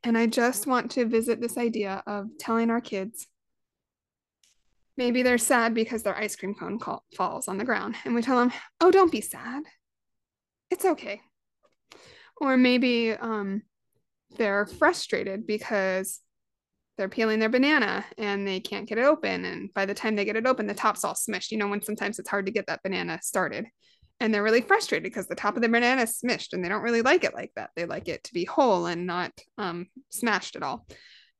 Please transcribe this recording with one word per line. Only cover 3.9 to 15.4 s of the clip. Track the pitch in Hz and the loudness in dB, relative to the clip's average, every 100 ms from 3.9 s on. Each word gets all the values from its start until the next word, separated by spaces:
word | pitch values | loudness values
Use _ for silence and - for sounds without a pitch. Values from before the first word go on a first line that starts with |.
| _ _ _ _ _ _ _ _ _ _ - | _ _ _ _ _ _ _ _ _ _ -2
maybe | 247 247 | 0 4
they're | 254 247 | 4 4
sad | - 254 233 | 4 4 4
because | 226 226 220 | 0 -2 -2
their | 208 - | -4 -4
ice | 208 - | -6 -6
cream | 185 | -8
cone | 208 175 214 | -6 -6 -6
call, | - - _ - | -6 -10 _ -4
falls | 185 - - | -4 -4 -6
on | 190 | -6
the | 247 | -2
ground. | 208 202 220 | -2 -2 -8
And | 262 240 | -2 -2
we | |
tell | 233 247 | 2 4
them, | 247 - - _ | 2 0 -16 _
"Oh, | 349 | 8
don't | 370 359 | 8 6
be | 214 | 4
sad. | - - 233 262 311 _ _ _ _ _ _ _ _ _ _ | -6 -10 -10 -10 -10 _ _ _ _ _ _ _ _ _ _
It's | 370 381 | 0 0
okay." | 311 233 208 _ _ _ _ _ _ _ - - - - - | 0 -4 -10 _ _ _ _ _ _ _ -20 -20 -20 -20 -2
Or | 277 254 | 4 6
maybe, | 254 247 247 240 226 | 6 6 4 2 2
um, | 220 226 214 202 196 - _ _ _ _ _ _ - | -2 -4 -4 -4 -6 -8 _ _ _ _ _ _ -2
they're | 214 202 208 | 0 2 -2
frustrated | - 311 339 - - 196 196 | 2 2 2 -2 -2 -2 -6